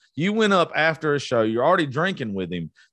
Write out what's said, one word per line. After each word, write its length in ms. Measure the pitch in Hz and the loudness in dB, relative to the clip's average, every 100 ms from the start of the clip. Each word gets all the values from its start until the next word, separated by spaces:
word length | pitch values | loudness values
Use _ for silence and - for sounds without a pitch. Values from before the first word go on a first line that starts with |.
| _ - | _ -4
you 180 | 185 | -2
went 200 | 220 214 | 2 2
up 180 | 190 156 - | 2 2 2
after 380 | 160 156 156 | 0 0 -2
a 60 | 143 | -2
show, 220 | - 120 | 0 0
you're 200 | 110 113 143 | 2 2 2
already 200 | 185 147 | 2 0
drinking 460 | 127 185 185 117 | -2 -4 -4 -6
with 180 | 98 90 | -6 -6
him, 200 | 87 80 _ _ | -6 -8 _ _